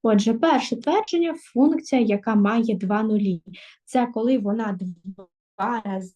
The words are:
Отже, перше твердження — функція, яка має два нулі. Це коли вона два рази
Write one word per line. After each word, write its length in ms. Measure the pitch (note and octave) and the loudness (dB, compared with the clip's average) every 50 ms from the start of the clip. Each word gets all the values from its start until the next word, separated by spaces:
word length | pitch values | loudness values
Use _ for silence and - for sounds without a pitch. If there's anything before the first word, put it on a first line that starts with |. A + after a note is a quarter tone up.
| - | 2
Отже, 300 | A3+ G#3+ G3+ G3+ A3+ A3 | 2 2 2 2 2 0
перше 420 | A3+ - E4 D4 B3 - - A#3+ | 2 2 2 2 2 0 -2 -6
твердження — 580 | - - D4 E4 G#4 - - - E4+ E4+ E4 D4+ | -4 -2 0 0 0 0 0 -2 -2 0 -2 -4
функція, 640 | - - - _ A#3+ C4+ D#4 D#4 - - - - B3+ | -8 -12 -6 _ 4 4 4 4 0 -2 0 0 2
яка 340 | A#3 G#3 G3+ G3+ - A#3 A3 | 2 2 0 0 0 0 2
має 400 | G#3 G3+ G3+ A3 A#3 A3 A3+ G#3+ | 4 4 4 2 2 2 0 0
два 280 | F#3 G3 F#3 G#3 G#3 A3 | -2 -2 -2 0 0 0
нулі. 380 | A3 G#3+ G#3 G#3 G3 F3+ E3 _ - E3+ - - - - _ _ | 0 0 0 0 0 -2 -4 _ -16 -20 -20 -20 -20 -20 _ _
Це 220 | - - B3+ A#3+ | -4 -2 0 0
коли 300 | A#3+ A#3+ A3+ A3 A#3+ C4 | 0 -2 -2 0 0 0
вона 420 | B3 G3+ G3+ G3+ A3+ A3+ G#3 G3 F3+ | 0 0 -2 -4 -2 -4 -6 -6 -6
два 1000 | F#3+ F3+ F3 _ _ F#3+ F#3+ - F#3+ _ _ _ _ _ _ - G3 A3+ A#3+ A3+ G#3+ | -8 -10 -10 _ _ -18 -18 -18 -20 _ _ _ _ _ _ -6 -4 -4 -4 -4 -6
рази 280 | G3+ F#3+ F#3+ F#3 F#3 _ | -6 -6 -6 -8 -10 _